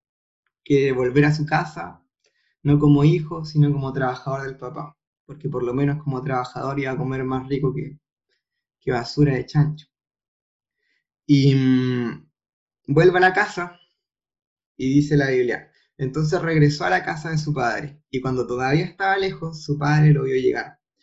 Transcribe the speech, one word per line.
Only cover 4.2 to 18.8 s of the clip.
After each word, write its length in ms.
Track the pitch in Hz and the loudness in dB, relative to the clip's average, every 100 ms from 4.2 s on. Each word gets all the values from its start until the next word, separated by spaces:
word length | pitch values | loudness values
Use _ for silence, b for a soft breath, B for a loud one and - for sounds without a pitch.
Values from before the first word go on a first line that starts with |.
| 139 135 | -8 -8
del 140 | 135 131 | -10 -12
papá, 400 | 123 - 151 _ _ _ - | -14 -12 -16 _ _ _ -20
porque 240 | 135 156 | -12 -8
por 140 | 127 | -4
lo 100 | 123 | -2
menos 300 | 127 143 151 | 0 0 -2
como 180 | 143 127 | -4 -6
trabajador 560 | 139 127 127 127 131 139 | -4 -6 -6 -8 -6 -6
iba 120 | 135 | -6
a 40 | 127 | -4
comer 260 | 127 131 131 | -6 -4 -4
más 220 | 131 131 | -6 -4
rico 240 | 139 131 | -4 -2
que, 260 | 143 - - _ _ _ _ _ _ _ _ | -4 -10 -14 _ _ _ _ _ _ _ _
que 100 | 127 | -6
basura 440 | 123 120 - 147 123 | -6 -2 0 2 0
de 100 | - | -2
chancho. 420 | 151 - - - _ _ _ _ _ _ _ _ _ _ _ _ _ - | 0 0 -2 -16 _ _ _ _ _ _ _ _ _ _ _ _ _ 2
Y, 260 | 143 135 | 4 4
mm, 720 | 135 131 127 127 123 117 - - _ _ _ _ _ - | 4 4 2 0 -4 -6 -10 -18 _ _ _ _ _ -2
vuelve 300 | 147 180 180 | 4 4 6
a 20 | |
la 120 | 185 | 4
casa, 460 | 190 208 180 175 - _ _ _ _ _ _ _ _ _ - | 2 -2 -4 -10 -12 _ _ _ _ _ _ _ _ _ -8
y 100 | 131 | 0
dice 280 | 143 147 147 | 2 4 2
la 120 | 135 | 2
Biblia, 400 | 127 120 - - _ _ - | 2 0 -4 -10 _ _ -8
"Entonces 440 | 131 151 156 180 | -6 -2 -2 0
regresó 440 | 165 160 143 - 180 | 2 4 4 2 0
a 40 | |
la 140 | 180 | 0
casa 260 | - 170 170 | -2 -8 -6
de 60 | 156 | -4
su 160 | 151 | -4
padre, 480 | 135 117 104 139 - _ | -2 -2 -4 -8 -14 _
y 120 | 131 | -6
cuando 260 | 127 127 117 | -2 -2 -2
todavía 380 | 123 131 156 | -2 0 0